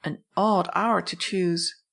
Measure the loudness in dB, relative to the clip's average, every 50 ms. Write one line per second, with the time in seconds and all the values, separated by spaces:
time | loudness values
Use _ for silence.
0 | _ -6 -8 -8 _ _ _ 0 2 4 4 2 2 0 0 -2 0 2 2 0
1 | 0 -2 -6 -6 -6 -4 -2 0 2 2 2 0 -2 -4 -6 -8 _ _